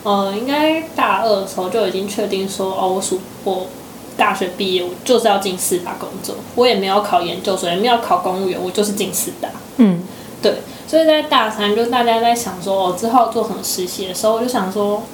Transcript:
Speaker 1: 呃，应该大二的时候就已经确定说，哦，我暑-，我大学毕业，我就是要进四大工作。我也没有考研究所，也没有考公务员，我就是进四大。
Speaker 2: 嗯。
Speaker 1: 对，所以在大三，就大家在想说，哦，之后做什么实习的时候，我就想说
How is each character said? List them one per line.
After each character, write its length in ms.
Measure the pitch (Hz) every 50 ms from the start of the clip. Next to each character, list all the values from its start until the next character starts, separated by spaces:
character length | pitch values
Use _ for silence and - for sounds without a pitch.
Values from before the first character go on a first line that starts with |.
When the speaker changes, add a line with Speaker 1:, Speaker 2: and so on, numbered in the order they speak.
| -
Speaker 1:
呃， 300 | 214 202 196 196 196 196 208
应 80 | 240
该 360 | 262 285 294 302 311 320 320 320 - -
大 280 | 311 254 220 196 190 226
二 60 | 226
的 180 | 208 196 196 190
时 140 | - 202
候 80 | 185 185
就 180 | - 233 208 185
已 40 |
经 140 | 190 190 196 202
确 200 | - - 214 202
定 200 | 190 190 190 196
说， 300 | - - 190 190 180 190
哦， 120 | 190 185
我 120 | 185 196
暑-， 180 | 196 - 190 185 - - - - -
我 220 | 202 185 180 185 - - - - - - - - - -
大 180 | - 196 202 190
学 180 | - 196 180 - -
毕 160 | 202 190 185
业， 80 | 185 175
我 60 | 175 - - -
就 160 | - 254 220
是 80 | 226 226
要 100 | 196 175
进 200 | - 202 180 180
四 220 | - - 190 175
大 160 | - 196 196 -
工 80 | - - - 190 -
作。 120 | - - - - - -
我 100 | 240 240
也 100 | 247 226
没 120 | 196 196 190
有 140 | 190 208
考 200 | 202 - 185 175
研 220 | 175 170 - 185 -
究 140 | 208 190 185
所， 120 | - 175
也 60 | 170
没 120 | 185 214 247
有 100 | 240 233
考 200 | 233 - 180 180
公 260 | - 190 185 185 196
务 40 | 190
员， 100 | 180 170 180
我 80 | 180
就 120 | 180 - 208
是 100 | 202 202
进 200 | 202 202 - 175
四 180 | - - - - -
大。 80 | - - - - - - - -
Speaker 2:
嗯。 260 | 240 202 180 170 180 - - - - - - -
Speaker 1:
对， 120 | - - - - - - - - - -
所 120 | - 320
以 60 | 320
在 180 | 320 302 302 294
大 260 | - 294 254 226 214
三， 260 | 214 214 208 202 208
就 100 | 226 233 233
大 160 | 254 247 233
家 180 | 233 226 226
在 120 | 233 233 240
想 200 | 233 - 196 180 180 165
说， 240 | 196 196 190 185 180
哦， 80 | 175 -
之 100 | 226 226
后 220 | 233 262 233 220
做 120 | - 233 214
什 60 | -
么 60 | 185 - -
实 240 | - - - 185 180
习 200 | - - 196 185
的 60 | 185
时 140 | 180 - 214
候， 80 | 226
我 60 | 226
就 60 | 240 247
想 240 | - 233 190 185
说 300 | 190 208 202 202 208 220 - -